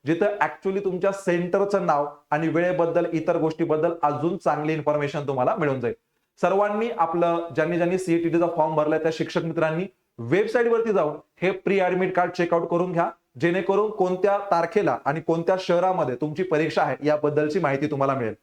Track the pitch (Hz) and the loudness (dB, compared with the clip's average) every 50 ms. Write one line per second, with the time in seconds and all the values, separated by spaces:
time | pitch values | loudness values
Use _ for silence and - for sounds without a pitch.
0 | - 135 165 170 202 208 208 208 147 160 - - - 196 190 202 202 190 180 180 | -2 -2 0 2 0 0 2 0 -2 -2 -2 -6 -6 -4 -4 -2 -4 -4 -4 0
1 | 190 196 190 196 - 180 175 175 175 175 196 196 202 202 202 190 180 170 151 143 | -2 -2 -2 -2 -2 0 0 0 0 0 0 0 2 2 0 0 2 2 0 0
2 | 147 147 - - _ _ 147 151 165 160 143 165 175 180 180 180 170 170 156 175 | 0 -4 -6 -16 _ _ -2 0 0 0 0 0 0 0 2 0 0 2 2 0
3 | 160 - - 156 - 180 170 170 151 160 160 - 165 147 156 156 160 170 170 - | 0 0 -2 -2 0 0 0 0 0 -2 0 -2 0 0 0 0 0 -2 0 0
4 | - 147 143 127 147 175 196 185 - 175 147 147 151 156 160 151 135 151 151 147 | 0 0 0 0 -2 -4 -4 -2 -2 -2 -2 0 -2 -2 -2 0 0 0 0 0
5 | 143 139 - 151 139 135 139 127 127 - 226 220 156 143 135 127 120 117 - _ | -2 -4 -4 -6 -4 -4 -2 0 0 0 0 0 0 -2 -2 -2 -4 -6 -6 _
6 | _ _ _ _ _ _ _ _ - 175 190 196 202 208 208 214 226 240 233 - | _ _ _ _ _ _ _ _ 0 2 2 2 0 0 0 -2 -2 -4 0 -2
7 | 165 165 175 170 170 170 170 170 170 170 127 160 156 165 175 170 175 175 185 185 | -2 0 2 0 2 2 2 -2 -4 -4 -2 -2 0 0 0 0 0 0 0 -2
8 | 185 180 165 170 165 165 151 170 170 170 165 165 156 160 160 151 151 151 160 156 | 0 0 0 0 2 0 2 2 0 0 2 0 0 2 2 0 2 2 0 2
9 | 156 160 160 - 160 - - 175 160 165 156 170 156 160 160 165 190 196 _ _ | 0 -2 -2 -2 -6 -4 -2 -4 -4 -2 -2 0 0 0 0 -2 -6 -6 _ _
10 | _ _ _ - 117 117 147 190 220 220 220 247 233 233 233 226 226 226 196 175 | _ _ _ -12 -2 0 2 2 2 0 0 0 2 2 2 2 2 2 2 2
11 | 156 151 151 - - _ _ _ 175 185 190 - _ - 196 196 180 180 180 180 | 0 0 -2 -8 -14 _ _ _ -2 -2 -2 -2 _ 0 2 2 2 2 2 0
12 | 190 185 185 175 180 175 175 - 175 170 170 170 170 165 175 170 180 185 175 170 | 0 0 2 0 0 0 0 -2 0 2 2 0 0 0 0 0 0 0 0 0
13 | 175 208 - _ _ _ _ 123 143 170 175 190 185 190 196 196 214 214 - - | 0 0 -4 _ _ _ _ -2 0 0 0 0 0 0 2 2 0 0 0 0
14 | 185 180 185 180 185 202 202 202 202 - - 170 170 170 - 208 190 160 120 113 | 0 0 2 0 2 2 2 0 2 0 0 0 0 2 0 2 2 2 0 0
15 | - 131 147 160 - - 165 170 165 185 190 185 185 - 175 175 175 185 185 180 | -2 -4 -4 -2 0 0 0 0 2 0 0 0 2 2 2 2 4 2 2 0
16 | 151 135 123 - 156 151 147 151 185 185 165 147 160 156 151 190 160 147 131 - | 0 -2 -2 -4 -4 -4 -2 -4 -2 0 2 2 2 2 2 0 0 0 -2 -2
17 | 139 151 151 151 151 147 139 147 151 151 151 190 165 139 139 139 151 143 147 135 | 0 0 0 2 0 2 2 2 0 2 0 0 0 0 0 0 -2 -2 0 0
18 | 135 143 135 127 120 110 - _ | 0 0 0 0 -2 -4 -6 _